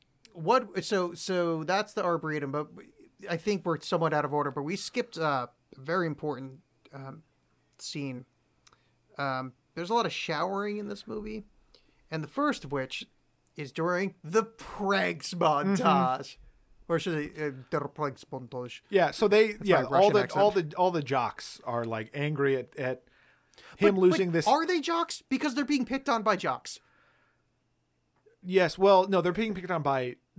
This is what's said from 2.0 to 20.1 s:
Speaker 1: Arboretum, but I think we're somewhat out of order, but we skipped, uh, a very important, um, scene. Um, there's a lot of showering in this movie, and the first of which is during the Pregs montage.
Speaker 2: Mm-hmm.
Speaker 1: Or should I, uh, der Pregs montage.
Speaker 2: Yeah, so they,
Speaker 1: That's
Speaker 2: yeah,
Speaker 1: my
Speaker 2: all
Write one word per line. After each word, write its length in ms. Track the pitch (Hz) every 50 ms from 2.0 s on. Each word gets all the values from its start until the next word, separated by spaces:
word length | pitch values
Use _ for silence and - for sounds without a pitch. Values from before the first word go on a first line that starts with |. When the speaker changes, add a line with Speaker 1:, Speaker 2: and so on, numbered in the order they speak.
| 180
Speaker 1:
Arboretum, 460 | 175 170 151 160 156 151 151 143 135
but 160 | 139 151 147 - - - - - _ _ - - _ - 196 190
I 60 | 170
think 280 | 165 - 214 202 185 -
we're 140 | 175 160 156
somewhat 320 | - - 185 160 165 156
out 120 | 156 151 147
of 100 | 135 147
order, 160 | 147 143 143
but 140 | - 147 139
we 100 | 156 196
skipped, 420 | - - - - 247 - - -
uh, 300 | 160 160 151 139 127 120 - _ _ _ - -
a 40 | 135
very 280 | 131 160 175 190 170 156
important, 500 | 143 - 156 151 127 127 135 131 131 165 _ _ _ _ _ -
um, 300 | 139 135 131 131 131 - - _ _ _ _ _ _ _ _ _ _ -
scene. 460 | - - - 147 139 135 127 123 - _ _ _ _ _ _ _ _ - _ _ _ _ _ _ _ _ _
Um, 360 | - 139 135 131 131 131 127 - _ _ _ -
there's 140 | 160 175 185
a 40 | 226
lot 120 | 240 -
of 60 | 156
showering 640 | - - - - 156 147 175 190 196 202 208 208 208 208
in 100 | 202 202
this 180 | 202 202 -
movie, 380 | 220 214 214 208 214 220 151 - _ _ _ _ _ _ - _ _ _ _ _ -
and 140 | 160 160 156
the 40 | -
first 360 | - 277 294 294 - - -
of 80 | 135
which 340 | 143 135 131 - - - - - _ _ _ _ _ _ _ _ _
is 140 | 156 147 123
during 460 | - 165 160 180 175 180 196 190 - _ -
the 180 | 151 185 220
Pregs 920 | 214 220 - - - - - - 202 190 196 190 180 180 175 151 - - 180
montage. 440 | 170 175 156 147 143 160 196 202 190
Speaker 2:
Mm-hmm. 640 | 247 160 147 139 131 127 127 139 135 - - - - - - _ _ _ - - - -
Speaker 1:
Or 60 | 165 156
should 180 | - 190 165 151 147 - - 156
I, 20 |
uh, 100 | 151 143 131 131 123 -
der 160 | 165 147 139
Pregs 380 | 143 - 151 151 139 120 - -
montage. 560 | - 135 131 123 117 131 123 123 120 - - _ -
Speaker 2:
Yeah, 220 | 196 185 160 139
so 160 | - - 233 202
they, 240 | 208 214 226 214
Speaker 1:
That's 160 | 208 - 214 190
Speaker 2:
yeah, 140 | 170 147
Speaker 1:
my 160 | 127 135 139 156
Speaker 2:
all 120 | 196 208